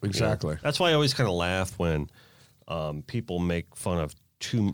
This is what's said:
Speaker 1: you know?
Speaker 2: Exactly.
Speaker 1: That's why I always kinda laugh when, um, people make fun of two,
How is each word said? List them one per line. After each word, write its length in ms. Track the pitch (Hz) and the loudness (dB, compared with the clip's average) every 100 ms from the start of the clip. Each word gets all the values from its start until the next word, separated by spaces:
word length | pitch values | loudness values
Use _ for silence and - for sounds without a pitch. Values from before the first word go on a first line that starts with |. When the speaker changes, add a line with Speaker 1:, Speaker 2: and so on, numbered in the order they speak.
Speaker 1:
you 60 | 101 | -4
know? 20 | |
Speaker 2:
Exactly. 460 | 95 110 107 76 78 | 0 2 2 -2 -2
Speaker 1:
That's 160 | 147 147 | -2 2
why 120 | 175 | 4
I 20 | |
always 200 | 151 143 | 4 4
kinda 180 | 135 113 | 2 2
laugh 460 | 87 87 95 92 - | 2 2 0 -2 0
when, 320 | 85 76 76 - - _ - _ - | 0 0 -2 -10 -20 _ -20 _ -8
um, 360 | 82 78 76 | -6 -4 -6
people 360 | - 117 110 87 | -6 -6 -4 -2
make 360 | 87 85 - - | 0 -2 -4 -8
fun 240 | 98 87 | -2 -2
of 160 | 76 - _ _ | -2 -6 _ _
two, 320 | - 120 101 | -4 0 0